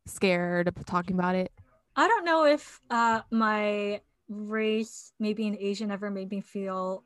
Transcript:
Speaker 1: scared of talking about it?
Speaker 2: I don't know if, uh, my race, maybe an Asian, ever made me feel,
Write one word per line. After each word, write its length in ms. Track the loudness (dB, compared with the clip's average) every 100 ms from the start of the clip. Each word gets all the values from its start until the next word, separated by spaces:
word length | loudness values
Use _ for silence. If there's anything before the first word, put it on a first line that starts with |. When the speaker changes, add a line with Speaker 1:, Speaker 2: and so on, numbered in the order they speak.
| -14
Speaker 1:
scared 640 | 0 2 2 2 0 0
of 160 | -2 -2
talking 280 | -2 0 0
about 160 | 0
it? 180 | 0 -2 -8 -20 _ _ 2
Speaker 2:
I 120 | 4
don't 160 | 4
know 200 | 2 4
if, 360 | 6 4 0 -18 -4
uh, 320 | 2 2 2 0
my 720 | 2 2 2 2 0 -2 -4 _ _ -12
race, 840 | -10 -4 -2 0 0 -2 -10 -16 -4
maybe 280 | -2 -2 -2
an 100 | -2
Asian, 320 | -2 -2 -4
ever 200 | -4 -6
made 200 | -6 -6
me 100 | -8
feel, 640 | -6 -6 -4 -4 -4 -6